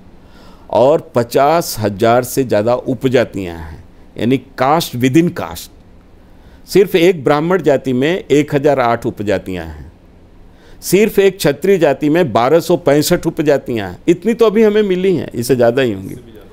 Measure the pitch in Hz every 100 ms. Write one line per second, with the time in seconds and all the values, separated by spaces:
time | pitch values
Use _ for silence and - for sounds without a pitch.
0 | - - - - - - - - 131 165
1 | - - 113 139 139 170 170 - 107 101
2 | 113 120 127 - 131 104 107 123 - 131
3 | 135 123 107 - 92 85 78 78 - -
4 | - - 113 135 - - 127 175 - 123
5 | 127 131 170 175 87 85 - - - -
6 | - - - - - - - 180 196 185
7 | 170 180 131 147 165 185 151 131 131 123
8 | 139 185 - 143 139 147 143 135 120 117
9 | 117 - 101 95 92 92 82 73 69 -
10 | - - - - - - - - - 185
11 | 220 - 196 185 156 135 185 196 156 135
12 | 151 156 175 110 123 160 170 175 - 147
13 | 147 175 170 165 151 139 - 117 95 90
14 | - 180 214 233 226 202 220 208 208 180
15 | 190 165 - - 120 127 117 123 131 98
16 | 95 90 - 110 -